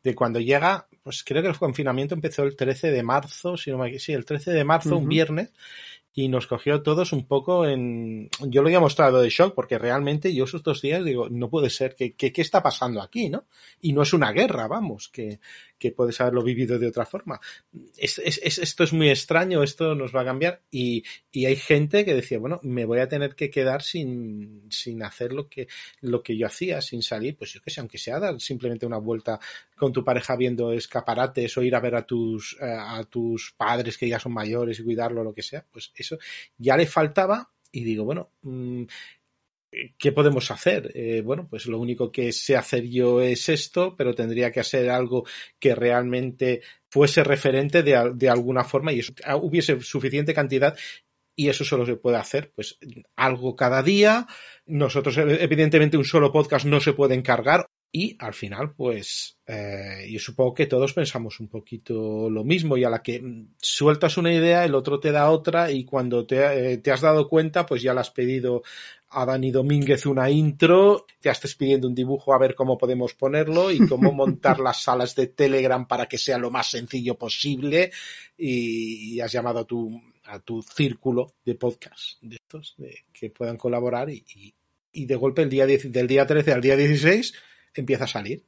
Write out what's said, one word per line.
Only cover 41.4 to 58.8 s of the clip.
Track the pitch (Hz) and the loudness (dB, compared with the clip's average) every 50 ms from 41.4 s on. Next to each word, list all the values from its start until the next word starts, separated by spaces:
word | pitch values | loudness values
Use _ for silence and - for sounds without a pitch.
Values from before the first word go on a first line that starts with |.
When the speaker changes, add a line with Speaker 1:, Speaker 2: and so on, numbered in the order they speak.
| 180 - | -6 -12
Speaker 1:
pues | 113 107 - | -14 -10 -8
lo | 120 113 113 | -6 -6 -4
único | 120 120 123 120 127 113 | -4 -4 -2 -4 -4 -4
que | - 135 123 120 | -2 -4 -4 -2
sé | 113 - - - 139 | -4 -4 0 2 2
hacer | 123 - - - 123 117 | 2 2 0 -4 -4 -4
yo | 120 120 123 123 120 123 123 | -2 0 2 2 4 4 4
es | 127 127 123 - - - | 4 2 0 -2 0 -2
esto, | 160 147 - - - 175 180 185 180 | -2 -2 -4 -4 -2 -2 -2 -2 -2
pero | - 139 123 120 | -2 -2 -2 -2
tendría | - 117 113 113 120 123 120 | -2 -4 -4 -2 -2 -2 -2
que | - 127 | -2 -4
hacer | 110 - - 131 123 123 | -4 -2 -2 0 0 0
algo | 123 127 127 117 123 123 120 - - - - - _ _ | 0 0 -2 0 -2 -4 -4 -6 -16 -18 -18 -20 _ _
que | - 135 117 | 2 2 4
realmente | 110 120 120 120 123 123 123 123 123 127 127 127 _ 131 127 123 117 - - - _ _ _ | 4 2 2 2 2 2 0 -2 -2 -4 -4 -4 _ 0 0 0 -2 -6 -16 -20 _ _ _
fuese | - 135 147 143 - 170 147 | 4 4 4 6 6 4 4
referente | 143 143 127 - 143 131 135 139 147 151 175 156 | 4 2 2 2 2 2 2 0 4 4 4 6
de | 143 135 | 6 6
al-, | 120 120 123 127 | 6 4 2 0
de | 120 131 127 | 2 4 4
alguna | 120 123 120 127 127 127 123 | 4 4 2 0 0 0 0
forma | - - 135 151 160 147 | 0 -2 -2 0 0 -4
y | 120 | -4
eso, | - - - - - | -4 -8 -12 -12 -6
ah, | 147 139 | -4 -4
hubiese | 147 - 160 151 170 156 - 143 123 | -2 -2 0 0 0 2 2 -2 -2
suficiente | 120 - - 139 120 135 135 143 147 151 156 | -2 -6 -6 -4 -4 -2 -2 -2 -2 0 0
cantidad, | 156 143 127 135 131 139 139 139 - - - - - _ _ _ _ _ _ _ | 0 0 0 2 2 2 2 0 -2 -16 -16 -18 -20 _ _ _ _ _ _ _
y | - 143 143 | -2 0 0
eso | 135 - 143 | 0 0 -2
solo | - 147 127 120 | -2 0 0 0
se | 120 120 | -2 -4
puede | - - 123 120 | -2 0 0 0
hacer, | 113 113 - - 139 147 - _ | 0 -2 -2 -4 -6 -6 -6 _
pues, | - 107 - - _ - - 120 123 - _ _ | -12 -12 -12 -14 _ -20 -20 -20 -20 -20 _ _
algo | - 127 135 127 123 127 127 123 | -2 0 0 0 -2 -4 -6 -2
cada | - 143 156 127 135 135 | 0 0 2 2 2 2
día. | 170 202 202 208 214 220 240 240 - - - - - - _ _ | 4 4 6 6 6 4 2 -2 -8 -16 -20 -20 -20 -20 _ _
Nosotros, | - 160 143 147 123 - 143 139 143 117 | -6 0 0 0 2 0 0 -2 0 0
ev-, | 143 147 147 147 151 | 2 2 2 2 2
evidentemente, | 175 - 156 147 156 151 165 156 151 147 156 | 2 2 4 4 4 6 6 6 6 6 4
un | 151 135 | 2 2
solo | - - 160 147 139 | 2 4 4 4 4
podcast | 147 156 147 - 147 131 143 | 4 2 2 4 0 0 2
no | 147 147 143 | 2 2 2
se | 139 156 139 | 2 2 2
puede | 139 139 131 131 | 4 2 2 2
encargar, | 127 123 - 123 113 113 135 160 175 - _ _ _ _ _ | 0 2 2 0 2 4 2 2 2 2 _ _ _ _ _
y | - 156 196 220 - _ | -4 -4 -4 -4 -6 _
al | 120 110 98 | -12 -12 -10
final, | - - 98 101 101 139 147 147 | -10 -10 -10 -8 -8 -8 -8 -8
pues, | - | -4